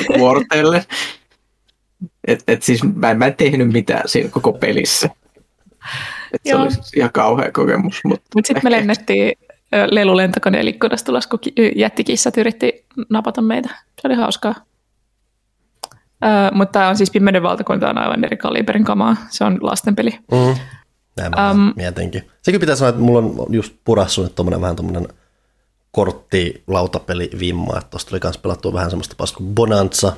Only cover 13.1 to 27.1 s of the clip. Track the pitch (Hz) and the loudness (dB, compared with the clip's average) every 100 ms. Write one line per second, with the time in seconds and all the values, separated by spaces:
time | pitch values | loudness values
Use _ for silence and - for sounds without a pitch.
13.1 | 214 220 233 220 240 247 - _ - 269 | -2 -2 -2 0 0 -4 -10 _ -8 -2
14.1 | 247 226 - 208 220 _ _ _ _ _ | 0 -2 -2 -4 -6 _ _ _ _ _
15.1 | _ _ _ _ _ _ _ - _ _ | _ _ _ _ _ _ _ -20 _ _
16.1 | - 220 208 196 196 196 208 190 208 196 | -4 2 4 4 2 2 2 2 2 2
17.1 | 208 196 185 175 180 208 190 - - - | 2 2 2 0 -2 -2 -2 0 0 -2
18.1 | - - - - - 220 208 214 208 226 | -2 -2 -4 -4 -2 0 2 2 2 2
19.1 | 214 - - 208 185 - - - 202 226 | 0 -4 -2 0 0 -2 -2 0 0 0
20.1 | - - 123 127 131 131 - _ _ _ | -4 -2 2 2 0 -6 -20 _ _ _
21.1 | - 90 85 202 202 202 - 90 90 90 | -8 -4 0 2 4 2 0 -6 -4 -6
22.1 | 92 - _ - 196 156 135 131 117 120 | -6 -12 _ -2 0 2 2 2 2 4
23.1 | 120 113 - - 113 104 - - 107 92 | 4 2 -2 -2 -2 -4 -6 0 2 2
24.1 | - 90 - 90 87 90 85 87 87 87 | 0 -4 -2 -2 -2 -2 -4 -6 -6 -8
25.1 | - _ _ _ _ _ _ _ - 95 | -12 _ _ _ _ _ _ _ -2 -2
26.1 | 87 - 98 87 - - 92 90 - - | -4 -4 -2 -2 -6 -4 -2 -2 -4 -6